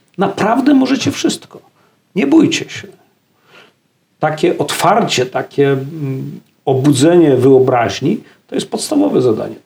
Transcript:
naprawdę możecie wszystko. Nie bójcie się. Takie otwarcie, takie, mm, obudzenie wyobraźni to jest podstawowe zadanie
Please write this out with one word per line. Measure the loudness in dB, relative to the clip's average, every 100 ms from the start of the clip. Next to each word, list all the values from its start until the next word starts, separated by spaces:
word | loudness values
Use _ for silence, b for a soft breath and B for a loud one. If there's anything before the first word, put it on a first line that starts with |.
| _ -4
naprawdę | -4 -2 -2 0 2
możecie | 2 2 -2 -2
wszystko. | -4 -4 -6 -12 -20 _ _ _ _ _
Nie | -4 2
bójcie | 4 4 0 -8
się. | -14 -18 -20 _ _ _ _ b b b b _ _ _ -6
Takie | -4 0 -2 -2
otwarcie, | -4 -2 0 0 0 -2 -4
takie, | -6 -6 -2 0
mm, | 0 -6 -8 -8 -8 -10 -14 _ _
obudzenie | -4 0 2 4 4 4 4 4
wyobraźni | 6 6 4 2 -2 -2 -4 -4 b b -10
to |
jest | -8 -6
podstawowe | -8 -4 0 0 0
zadanie | 0 -2 -6 -12